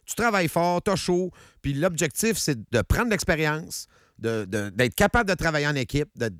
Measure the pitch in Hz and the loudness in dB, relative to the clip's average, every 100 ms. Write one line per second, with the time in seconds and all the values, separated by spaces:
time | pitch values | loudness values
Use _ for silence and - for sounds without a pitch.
0 | - - 233 202 165 165 175 175 208 185 | -12 -2 0 2 2 2 2 2 0 0
1 | - 180 185 - - _ 139 139 185 170 | 0 0 0 -6 -20 _ -4 0 0 2
2 | 170 - 226 190 - 123 - 117 95 - | -2 0 0 0 0 -2 0 0 2 2
3 | 240 196 - 156 156 156 165 - - _ | 2 0 0 0 0 -2 -6 -12 -14 _
4 | _ - 113 113 95 107 101 98 127 - | _ -8 -4 -4 -4 -4 -4 0 0 2
5 | 202 240 196 180 160 151 147 143 123 143 | 2 4 2 0 0 0 0 -2 -2 -2
6 | 147 127 113 85 | -4 -4 -6 -4